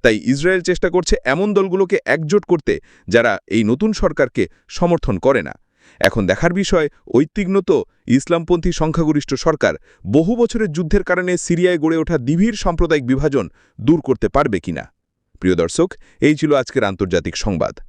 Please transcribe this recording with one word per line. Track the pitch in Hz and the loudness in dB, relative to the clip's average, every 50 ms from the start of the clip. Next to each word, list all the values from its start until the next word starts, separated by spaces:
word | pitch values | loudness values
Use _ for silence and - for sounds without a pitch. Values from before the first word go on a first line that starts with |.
| - | 4
তাই | 123 110 104 - | 2 2 2 0
ইসরায়েল | - 135 139 156 180 190 185 | -2 -2 0 2 0 0 0
চেষ্টা | 170 - 180 - - 180 | 0 -2 -2 0 -2 0
করছে | 165 180 170 - - - - | 0 -2 0 0 -2 -2 0
এমন | 123 135 160 196 208 202 | -2 0 0 0 0 2
দলগুলোকে | 202 190 190 175 190 196 175 196 175 _ | 0 0 0 0 -2 0 0 0 -4 _
একজোট | - 127 160 160 147 190 208 - | -2 -2 -2 0 0 0 0 2
করতে, | - 175 156 - - 98 71 _ _ _ _ _ | 0 -2 0 0 -2 -4 -4 _ _ _ _ _
যারা | - 95 117 117 117 101 92 _ | 0 2 2 2 2 -2 -2 _
এই | - - 113 113 | -2 -2 0 2
নতুন | 104 120 143 208 220 208 | 0 0 0 0 -2 -2
সরকারকে | - - 175 147 - 143 120 _ - 98 - _ _ _ _ | 0 -2 -2 0 0 -2 -2 _ -4 -4 -4 _ _ _ _
সমর্থন | - - 180 170 175 160 - - 107 90 | -4 -2 0 0 0 0 0 -4 -4 0
করে | - 131 139 117 85 | 0 2 0 2 -2
না। | 62 - _ _ _ _ _ _ _ _ _ | -6 -12 _ _ _ _ _ _ _ _ _
এখন | - 95 - 113 98 | 0 0 2 0 0
দেখার | 90 98 - - 170 175 | 0 0 2 0 0 0
বিষয়, | 190 196 - 190 170 156 147 _ _ _ - - | 0 -2 0 0 0 0 -2 _ _ _ 0 2
ঐতিহ্যগত | 120 156 156 _ 214 202 175 196 196 185 - 175 127 92 _ _ _ _ | 2 2 2 _ -6 -4 0 0 -2 2 2 0 0 0 _ _ _ _
ইসলামপন্থী | - 120 135 - - 170 165 165 160 180 175 160 180 | 0 0 0 2 0 -2 -2 2 0 0 0 2 -2
সংখ্যাগরিষ্ঠ | 165 - 160 160 151 165 165 151 151 147 139 - 139 | -2 0 -2 -2 0 0 0 0 0 -2 -2 -4 -6
সরকার | 127 - 165 156 143 - 98 78 69 _ _ _ _ - | -2 0 0 0 2 0 0 0 -2 _ _ _ _ -8
বহু | 95 104 147 165 180 240 | 2 2 2 4 2 2
বছরের | 233 240 226 - 233 220 160 | 0 0 0 0 -2 -4 -2
যুদ্ধের | 147 160 180 156 - 202 185 | -2 -6 -2 0 0 0 2
কারণে | - 180 180 180 180 180 | 0 -2 -2 0 -2 -2
সিরিয়ায় | 170 - - 170 165 180 180 180 160 | -4 0 -2 0 2 2 2 2 2
গড়ে | 143 160 165 | 0 0 0
ওঠা | 160 160 156 170 | 0 0 0 -2
নিবিড় | 147 120 123 156 170 202 233 226 | -2 0 0 0 2 2 0 0
সাম্প্রদায়িক | - - 185 165 160 175 156 165 156 127 | -2 -2 -2 0 0 0 2 2 0 0
বিভাজন | 120 131 135 147 151 135 135 95 78 _ _ _ _ _ - | 0 -2 0 0 0 0 0 -4 -4 _ _ _ _ _ -4
দূর | 110 123 165 165 | 2 2 2 2
করতে | - - 131 - - 104 | 2 -2 -2 0 -2 -2
পারবে | - 135 151 120 104 87 | 0 0 0 0 -2 -4
কিনা। | - - 85 67 - - _ _ _ _ _ _ _ _ _ | -4 -6 -8 -8 -10 -14 _ _ _ _ _ _ _ _ _
প্রিয় | - - 92 90 | -2 0 0 2
দর্শক, | 82 82 85 - - 165 180 - - - _ _ _ | 2 0 -2 0 -2 -2 -2 -2 -16 -20 _ _ _
এই | - 143 156 | 2 2 2
ছিল | 147 156 151 147 | 2 0 0 0
আজকের | 135 127 - - 135 113 | 0 0 -2 -2 -2 -2
আন্তর্জাতিক | 98 95 90 101 90 87 87 80 90 - | -2 -2 -4 -4 -2 -2 -2 -2 -4 -8
সংবাদ। | - - 110 95 80 - - - - - | -4 -4 -4 -2 -2 -2 -4 -6 -12 -20